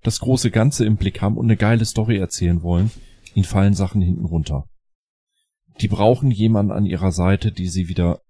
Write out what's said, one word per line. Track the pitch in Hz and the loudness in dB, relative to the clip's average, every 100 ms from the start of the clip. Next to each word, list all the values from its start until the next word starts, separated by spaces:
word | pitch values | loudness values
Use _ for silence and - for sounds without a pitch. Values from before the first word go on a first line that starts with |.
das | - - | -4 -4
große | - 131 120 | 0 0 2
Ganze | 117 120 - 110 | 2 2 2 0
im | 107 | 2
Blick | 98 - | 0 -2
haben | 98 110 | -2 0
und | 117 | 0
eine | 110 | 2
geile | 104 117 110 | 2 2 0
Story | - 110 107 | -2 0 0
erzählen | 92 - 87 85 | -2 -2 0 0
wollen. | 85 87 107 - - - - | 0 0 0 -4 -20 -20 -6
Ihnen | - 95 | -2 0
fallen | 101 98 | 2 2
Sachen | 101 92 104 | 2 0 0
hinten | 90 85 80 | 0 -2 -2
runter. | 82 76 71 - - _ _ _ _ _ _ _ _ _ _ | -4 -2 -6 -8 -18 _ _ _ _ _ _ _ _ _ _
Die | 104 | -4
brauchen | 107 107 123 139 | 0 2 2 0
jemanden | 104 110 110 101 | 2 2 2 0
an | - 101 | 0 -2
ihrer | 87 92 | 0 -2
Seite, | 85 90 98 - | 0 0 2 -2
die | 87 90 | -4 -6
sie | 87 87 | -4 -4
wieder | 92 87 85 | 0 0 -2